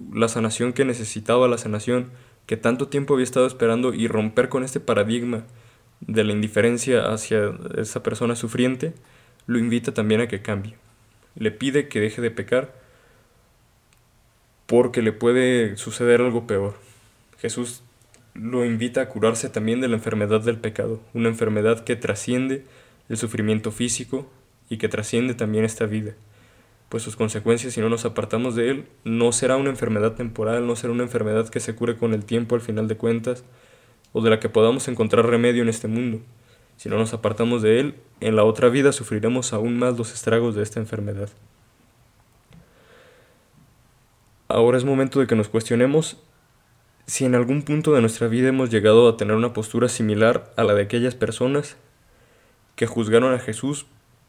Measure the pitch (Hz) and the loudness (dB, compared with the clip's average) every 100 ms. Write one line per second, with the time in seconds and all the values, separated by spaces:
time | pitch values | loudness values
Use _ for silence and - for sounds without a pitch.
0 | - - 113 117 110 - 120 123 131 120 | -8 -2 0 0 -2 -2 -2 0 0 -2
1 | 110 110 104 120 127 117 110 107 120 123 | -6 -6 0 4 4 2 -4 -6 -2 -2
2 | 123 - - _ - 110 117 127 139 143 | -2 -12 -20 _ -8 -2 0 0 -2 -2
3 | 139 135 127 127 127 127 117 117 127 107 | 0 0 2 2 0 2 0 2 0 0
4 | 113 110 110 127 127 131 131 - - 104 | -2 0 -2 0 0 -2 -4 -6 0 0
5 | 104 120 120 113 113 - - _ _ - | 0 -2 -2 -6 -8 -20 -20 _ _ -18
6 | - 110 107 104 107 104 117 120 135 120 | -4 0 0 0 0 2 2 2 0 2
7 | 107 110 - 110 104 - - - 110 123 | 2 -4 -2 0 0 -4 -8 -6 -6 -4
8 | 113 113 120 117 113 123 127 131 156 - | -4 -2 -4 -2 -4 0 0 0 -6 -8
9 | - _ _ _ - 120 117 117 - 113 | -20 _ _ _ -4 0 0 0 -2 -2
10 | 107 110 120 98 107 101 104 - _ _ | 0 2 0 -4 -6 -6 -6 -14 _ _
11 | _ _ _ - 107 - 135 143 139 113 | _ _ _ -4 -4 -2 -2 0 0 -2
12 | 107 123 117 113 98 127 - - _ _ | -2 -2 -6 -4 -2 -2 -2 -12 _ _
13 | _ _ _ _ _ _ _ _ _ _ | _ _ _ _ _ _ _ _ _ _
14 | _ _ _ _ _ _ - 120 123 120 | _ _ _ _ _ _ 2 4 4 2
15 | 110 104 120 127 127 123 110 - 113 107 | 0 2 2 4 4 2 0 -4 -10 -2
16 | 120 120 123 117 113 98 101 - - - | 4 4 4 0 -2 -2 -2 -6 -20 -20
17 | _ _ _ _ 117 123 120 - _ _ | _ _ _ _ -8 -6 -8 -10 _ _
18 | _ _ _ - 113 123 120 110 120 131 | _ _ _ -12 -6 -2 -2 -2 -2 -4
19 | 127 107 110 113 101 110 110 120 131 113 | -4 0 0 0 -4 -4 -2 -2 0 -2
20 | 113 107 104 107 113 113 110 107 110 110 | -2 -2 0 0 0 -2 -4 -4 -4 -6
21 | - 117 117 113 110 107 107 117 - 117 | -8 -2 -2 0 -2 2 2 0 -2 -4
22 | - 98 - 127 131 139 - - - _ | -2 -4 -2 -2 -2 -4 -8 -20 -20 _
23 | - 113 113 107 107 107 107 104 120 - | -10 -6 -6 -2 0 0 -2 -4 -4 -4
24 | 120 131 - _ _ _ - 110 107 - | -6 -8 -8 _ _ _ -12 -4 -4 -4
25 | 107 117 127 117 110 107 110 - 107 107 | -2 0 0 -2 -2 0 0 0 -4 -2
26 | 104 - - _ _ _ _ _ - 117 | -6 -12 -20 _ _ _ _ _ -10 -8
27 | - - 110 107 113 117 123 120 110 117 | -8 -4 -4 -2 0 0 -2 -2 -2 -2
28 | 117 110 104 117 127 117 120 139 - _ | -4 -4 -4 -2 -2 0 0 -2 -8 _
29 | 113 117 117 - 127 135 139 131 113 107 | -4 0 2 2 2 2 0 -2 -2 0
30 | 110 113 117 110 110 120 120 117 123 120 | 0 -2 -8 -4 -2 0 -2 -2 -2 -2
31 | 120 120 107 107 113 120 117 110 117 113 | -2 -2 0 0 -2 -4 -6 -4 -2 0
32 | 113 107 101 117 117 120 113 107 110 110 | 0 -2 -2 -2 0 -2 -2 -4 -2 -2
33 | 117 117 117 123 - - _ _ _ _ | -2 -2 -2 -6 -10 -20 _ _ _ _
34 | _ 117 113 110 110 110 113 135 135 117 | _ 0 4 4 2 4 4 4 -2 -2
35 | 110 117 117 117 123 120 113 113 107 113 | 0 0 2 2 2 2 0 -2 -4 -4
36 | 123 110 - - _ _ _ - - 104 | -4 -6 -12 -20 _ _ _ -14 -4 -2
37 | 110 117 104 101 117 120 107 117 143 - | -2 -2 -2 0 0 2 4 4 2 -4
38 | - - 107 110 110 110 123 135 139 135 | -18 -6 0 4 4 6 4 6 4 2
39 | 120 107 117 127 123 107 117 120 127 120 | -2 -2 0 0 -2 -2 -2 0 0 0
40 | 113 - 113 113 117 104 110 117 107 110 | -6 -6 0 2 2 -2 -4 -6 -6 -6
41 | 104 98 104 - - _ _ _ _ _ | -6 -6 -10 -12 -20 _ _ _ _ _
42 | _ _ _ _ _ - _ _ _ - | _ _ _ _ _ -20 _ _ _ -20
43 | - _ _ _ _ _ _ _ _ _ | -20 _ _ _ _ _ _ _ _ _
44 | _ _ _ _ - 110 117 127 135 135 | _ _ _ _ -2 4 4 4 2 0
45 | 135 139 120 113 104 113 - 120 131 151 | 2 2 2 2 0 -2 0 2 4 2
46 | 160 - _ _ _ _ _ _ _ _ | 0 -8 _ _ _ _ _ _ _ _
47 | - - 131 123 120 143 143 151 156 143 | -10 -2 2 2 2 0 0 0 2 4
48 | 113 - 117 117 131 131 123 110 107 113 | 4 2 0 2 2 2 2 4 6 8
49 | 120 113 104 110 120 110 107 117 120 - | 8 6 0 0 0 -4 -4 0 0 0
50 | 110 104 113 - - - 107 104 101 120 | 0 4 4 2 -2 0 2 4 2 0
51 | 123 123 123 - 127 143 139 - _ _ | -2 -2 -4 -2 0 0 -4 -12 _ _
52 | _ _ _ _ _ _ _ - 117 117 | _ _ _ _ _ _ _ -4 -4 -2
53 | 107 117 131 123 113 110 139 143 - _ | 2 4 4 0 -4 -6 -6 -6 -10 _
54 | _ _ | _ _